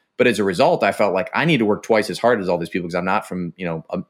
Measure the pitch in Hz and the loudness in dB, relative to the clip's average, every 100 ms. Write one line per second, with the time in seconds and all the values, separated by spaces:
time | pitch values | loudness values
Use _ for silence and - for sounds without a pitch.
0 | _ - 123 107 98 87 139 165 104 - | _ 0 2 2 0 2 2 4 2 2
1 | 104 92 90 - 151 147 107 101 - 110 | 2 0 -2 0 2 2 2 0 2 0
2 | 104 87 117 120 92 87 85 95 87 87 | 0 0 0 2 0 -2 -2 -6 -4 -4
3 | 92 98 - 90 87 82 90 82 - 92 | -2 -2 -4 -8 -8 -8 -8 -8 -8 -8
4 | - | -8